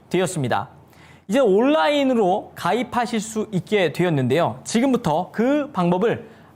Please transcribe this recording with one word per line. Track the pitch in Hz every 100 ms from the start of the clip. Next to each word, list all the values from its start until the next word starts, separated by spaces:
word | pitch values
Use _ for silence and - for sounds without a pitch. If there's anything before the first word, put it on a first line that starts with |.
| -
되었습니다. | 175 180 160 123 101 - - - - - - -
이제 | 247
온라인으로 | 233 196 262 311 311 294 269 233 185 202 - -
가입하실 | 170 220 247 233 233 220
수 | - 220 -
있게 | 180 - 208 165
되었는데요. | 151 180 143 123 156 147 -
지금부터 | - 226 269 247 160 151 180
그 | - 247 294 269
방법을 | - 175 180 220 131 - - -